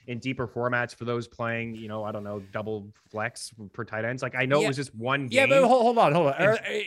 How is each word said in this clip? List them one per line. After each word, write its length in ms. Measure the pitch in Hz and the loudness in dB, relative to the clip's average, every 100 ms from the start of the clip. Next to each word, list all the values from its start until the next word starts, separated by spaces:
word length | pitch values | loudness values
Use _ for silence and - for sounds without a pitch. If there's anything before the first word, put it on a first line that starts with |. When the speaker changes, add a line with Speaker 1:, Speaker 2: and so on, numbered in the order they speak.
| - | -12
Speaker 1:
in 100 | 120 | -8
deeper 300 | 131 135 117 | -6 -6 -6
formats 480 | 120 123 123 120 - | -4 -2 -2 -4 -6
for 80 | |
those 240 | 117 120 117 | -6 -6 -6
playing, 480 | - 117 117 113 113 | -8 -6 -4 -6 -10
you 140 | 110 | -10
know, 160 | 110 107 | -8 -6
I 80 | |
don't 100 | 107 | -8
know, 180 | 101 104 98 | -8 -10 -8
double 340 | 110 107 107 101 - _ | -8 -6 -8 -10 -20 _
flex 420 | 110 113 - - 110 101 | -6 -6 -6 -14 -16 -14
for 100 | - | -12
tight 220 | 110 107 113 | -8 -6 -4
ends. 180 | 127 | -4
Like, 100 | 131 | -6
I 120 | 127 131 | -2 2
know 140 | 147 | 2
it 20 | |
Speaker 2:
Yeah. 60 | 151 | 2
Speaker 1:
was 80 | 135 | -2
just 180 | 131 110 | -6 -6
one 320 | 120 139 127 | -2 -2 0
Speaker 2:
Yeah, 160 | 254 269 | 2 4
but 140 | 269 | 6
Speaker 1:
game. 80 | 247 | 6
Speaker 2:
hol-, 140 | 254 | 6
hold 140 | 233 233 | 4 6
on, 160 | 175 | 6
hold 140 | 160 147 | 6 4
on. 60 | 143 | 4
Speaker 1:
And 120 | 190 | 2
Speaker 2:
Are, 80 | 220 196 208 | 2 0 -6